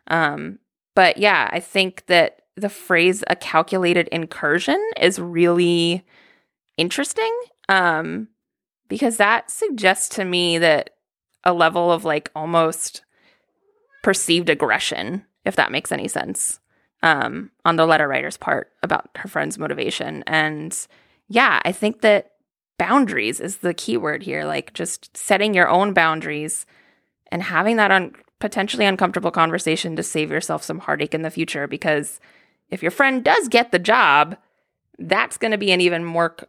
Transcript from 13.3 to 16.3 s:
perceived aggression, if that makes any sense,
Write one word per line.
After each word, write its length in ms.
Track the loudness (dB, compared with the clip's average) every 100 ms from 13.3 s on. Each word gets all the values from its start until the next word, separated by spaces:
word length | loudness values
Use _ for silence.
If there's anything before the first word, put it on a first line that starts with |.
| _ _ _ _ _ _ _
perceived 460 | -2 0 2 2 2
aggression, 760 | 0 0 0 0 -4 -6 -8 -12 _ -4
if 100 | 0
that 160 | 0
makes 200 | -2 -6
any 160 | -6 -6
sense, 520 | -6 -8